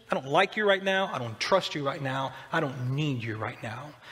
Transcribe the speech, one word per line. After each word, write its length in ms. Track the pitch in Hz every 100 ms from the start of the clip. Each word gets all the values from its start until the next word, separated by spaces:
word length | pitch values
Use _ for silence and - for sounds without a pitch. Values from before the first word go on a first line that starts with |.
| -
"I 40 |
don't 140 | 190 135
like 280 | 156 196 214
you 100 | 202
right 160 | 190
now. 280 | 190 190 190
I 60 | 135
don't 200 | 120 110
trust 340 | - 190 -
you 100 | 151
right 160 | 139 143
now. 320 | 135 135 131 - -
I 80 | 165
don't 320 | 147 127 127
need 280 | 139 151 127
you 140 | 110 107
right 240 | 110 -
now." 280 | 117 113 147 - -